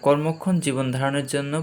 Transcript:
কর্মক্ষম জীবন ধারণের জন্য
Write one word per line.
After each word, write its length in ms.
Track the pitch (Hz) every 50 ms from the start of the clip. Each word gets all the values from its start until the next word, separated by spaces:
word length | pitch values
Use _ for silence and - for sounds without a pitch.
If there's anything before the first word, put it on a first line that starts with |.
| -
কর্মক্ষম 560 | 139 143 147 151 160 160 160 - 190 185 170
জীবন 300 | - 147 127 131 131 127
ধারণের 360 | 123 127 135 135 277 143 139
জন্য 360 | 123 - 143 139 143 147 160